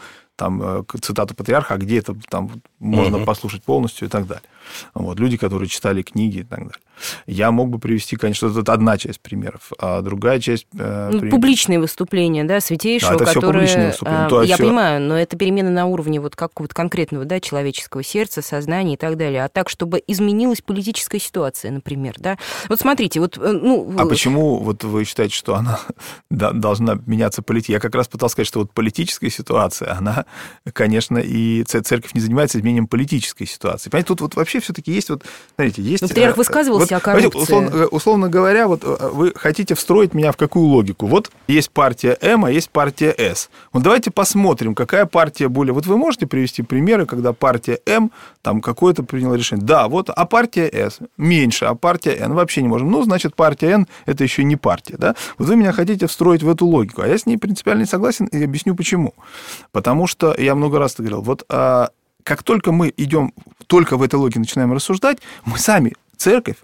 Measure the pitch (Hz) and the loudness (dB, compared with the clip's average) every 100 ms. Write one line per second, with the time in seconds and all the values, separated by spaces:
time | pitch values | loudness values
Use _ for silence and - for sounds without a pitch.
0 | - - _ - 92 95 95 95 95 - | -14 -20 _ -8 -4 -4 -4 -6 -8 -10
1 | - 107 104 - 104 139 143 98 95 113 | -6 -4 -4 -6 -2 0 0 -4 -2 -2
2 | - 104 - 92 98 117 - _ 107 107 | -4 -10 -10 -8 -8 -12 -20 _ -2 0
3 | 98 101 110 107 107 101 - 135 117 - | 2 0 -2 -4 -6 -8 -2 0 -2 -6
4 | 120 107 92 - - _ - - - - | -6 -4 -6 -10 -18 _ -20 -18 -14 -10
5 | 90 90 123 117 101 95 95 - 104 98 | -8 -2 -2 0 -2 -2 -4 -4 -2 -2
6 | - 110 110 95 - - - - _ - | -4 -2 -2 -4 -10 -14 -14 -18 _ -16
7 | - - - 92 110 117 127 117 113 110 | -14 -12 -8 -2 2 2 0 -4 -2 -4
8 | - 110 107 104 117 110 110 110 110 101 | -4 -4 -4 -2 -2 -2 0 2 2 0
9 | 117 104 - 101 - - - - 95 90 | -4 -12 -12 -10 -10 -12 -16 -8 -6 -4
10 | 98 101 113 131 123 117 - - 104 104 | -6 -2 0 0 0 -4 -6 -10 -8 -6
11 | 101 214 202 262 262 247 - 175 160 - | -4 -4 0 2 4 2 2 0 0 -4
12 | 180 190 170 156 151 202 - 165 220 240 | -4 0 0 0 0 -2 -2 -2 0 0
13 | 190 165 160 160 - - 190 185 - - | 2 4 4 2 2 4 4 4 2 -2
14 | - 160 156 120 143 180 - 240 180 147 | -2 0 2 4 4 4 4 4 2 2
15 | 143 160 170 175 190 196 190 180 180 180 | 0 0 -2 -2 0 0 0 0 0 -2
16 | 156 151 143 - 165 - 151 - 170 175 | -2 -4 -6 -8 -8 -8 -8 -4 -4 -2
17 | 156 143 143 185 - 143 143 - - 131 | -4 -4 -6 -6 -4 -4 -4 -6 -10 -10
18 | 131 208 220 - - 147 147 175 185 139 | -6 -4 -4 -6 -8 -6 -4 -2 -2 -2
19 | 160 160 156 135 135 190 180 - 170 180 | -4 -4 -2 -2 -4 -4 -6 -6 -4 -4
20 | - 190 208 208 247 226 - 202 196 220 | -2 0 0 2 0 -2 -4 -6 -6 -6
21 | - 208 - 185 139 - 101 135 - 135 | -6 -6 -6 -4 -4 -6 -8 -10 -8 -8
22 | 135 - 185 196 - - - 220 269 269 | -8 -6 -6 -6 -8 -10 -6 -2 0 0
23 | 208 156 175 - 170 190 - 240 92 95 | 0 0 -2 -2 -2 0 2 0 0 -2
24 | - - - 143 151 110 107 104 110 107 | 0 0 0 2 2 0 -2 -4 -4 -2
25 | 107 - 107 - - 101 120 110 - - | -2 -2 -2 -2 -4 -2 -2 -4 -8 -14
26 | - - - 135 107 117 107 104 113 104 | -16 -18 -8 -2 -2 0 0 0 0 -2
27 | - 110 113 - - 113 113 104 110 123 | -2 -2 -2 -2 -4 -2 0 -2 -2 -2
28 | 123 - 120 - 107 113 104 - 110 - | -4 -2 -2 0 -4 -4 -4 -2 -2 -2
29 | 175 - 123 - 110 113 95 - - 92 | -6 -6 -8 -6 -2 0 0 -2 -8 -6
30 | 101 117 - - - - - - 107 110 | -4 -4 -6 -12 -20 -18 -8 -2 0 0
31 | - 120 - 113 113 113 113 113 - 120 | 0 -2 -2 0 0 0 -2 -2 -2 -4
32 | - 117 110 127 139 113 110 120 110 120 | -2 -4 0 0 0 0 0 0 0 -2
33 | 139 139 - - - - 92 - - 156 | 0 -2 -4 -8 -12 -8 -6 -6 -4 -2
34 | 175 180 151 - 160 254 - 165 - 185 | -2 -2 -4 -4 -2 -4 -6 -8 -4 -4
35 | - 147 - - - - 131 101 101 190 | -4 -8 -10 -20 -10 -2 -2 -2 -2 -2
36 | 185 - 247 240 247 302 277 202 180 180 | 0 4 4 4 2 0 2 2 2 0
37 | 208 196 190 139 156 202 143 160 160 156 | 2 4 4 2 2 2 2 2 0 2
38 | 214 214 185 180 190 214 220 160 139 135 | 2 2 2 2 4 4 4 0 -2 -4
39 | 131 139 175 - - 156 196 160 - 196 | -2 0 0 2 -2 0 0 0 2 4
40 | 196 156 151 - 151 175 156 135 101 92 | 4 4 0 2 0 4 6 6 4 0
41 | 104 180 - _ - 147 - - 135 123 | 0 2 0 _ 0 2 2 2 2 2
42 | 123 123 180 226 156 151 - 156 143 139 | 0 2 2 4 4 2 0 0 0 2
43 | 151 - 104 87 - - - 127 139 240 | 0 2 0 -2 -10 -16 -6 0 4 4
44 | 226 196 190 202 190 135 113 107 120 180 | 2 0 2 4 2 2 -2 -2 0 2
45 | 190 170 156 - 135 131 135 131 175 214 | 4 4 2 2 0 2 2 0 2 2
46 | 320 233 151 131 127 - 117 131 170 226 | 2 0 -2 0 -2 -4 -2 0 4 2
47 | 160 123 120 117 135 117 - 120 - 220 | 0 -2 -2 2 2 2 -2 -4 0 2
48 | 220 - - _ - 107 - 120 180 160 | 0 -4 -20 _ -4 -2 -2 2 4 2
49 | 123 131 127 120 117 104 107 151 110 170 | -2 -2 0 0 -2 -2 2 4 4 0
50 | - - 175 233 233 - 165 107 104 - | -2 -2 0 2 2 0 0 0 -4 -6
51 | - - 156 165 123 - 117 117 175 175 | -14 -2 2 4 2 2 -2 0 0 0
52 | 160 135 110 160 170 - 123 113 143 269 | 0 -2 0 0 0 0 0 2 2 2
53 | 233 185 156 - 160 143 160 202 185 - | 2 2 0 2 2 2 2 2 2 -2
54 | - 139 131 - 143 147 107 87 - - | -6 0 0 2 2 2 0 -2 -4 -4
55 | - - - - 143 233 196 185 175 196 | -2 -2 -6 -4 2 4 4 2 0 0
56 | 170 - 170 170 156 165 175 156 101 - | -2 2 4 4 4 2 4 4 2 -2
57 | 104 202 - 226 208 190 - 214 208 185 | 0 0 0 0 0 -2 0 0 0 0
58 | 240 - - 151 147 147 196 180 170 180 | 0 0 -2 -2 -2 -2 -2 -2 0 0
59 | 143 - - - - - - 101 120 147 | -2 -4 -20 -20 -18 -18 -8 -4 0 2
60 | 175 - 160 - 135 143 147 147 139 - | 0 2 0 2 2 2 2 2 0 -2
61 | 110 104 104 123 - 131 131 127 120 _ | -6 -4 -2 -4 -4 0 2 2 0 _
62 | _ _ - 147 - 226 - 170 160 - | _ _ -6 -4 0 0 2 2 2 -2
63 | 143 156 131 - - - - 180 160 127 | -2 0 -2 -6 -20 -18 2 4 4 2
64 | 131 139 131 113 113 135 123 135 - 190 | 2 2 0 0 -2 0 0 0 -2 0
65 | 269 277 - - - 113 - 208 127 - | 0 0 -6 -14 -8 -2 2 4 2 -2
66 | _ - 180 240 - - | _ -2 2 2 2 -8